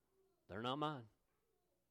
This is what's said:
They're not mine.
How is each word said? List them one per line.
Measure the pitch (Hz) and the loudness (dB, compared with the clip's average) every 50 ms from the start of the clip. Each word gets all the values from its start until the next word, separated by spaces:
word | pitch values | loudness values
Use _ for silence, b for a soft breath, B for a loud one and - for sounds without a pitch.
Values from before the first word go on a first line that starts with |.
| _ _ _ - - _ _ _ _ - | _ _ _ -20 -20 _ _ _ _ -8
They're | 90 104 117 | -4 -2 0
not | 123 135 | 2 2
mine. | 151 151 156 151 127 113 104 - _ _ _ _ _ _ _ _ _ _ _ _ _ _ _ | 2 2 2 0 -2 -6 -12 -16 _ _ _ _ _ _ _ _ _ _ _ _ _ _ _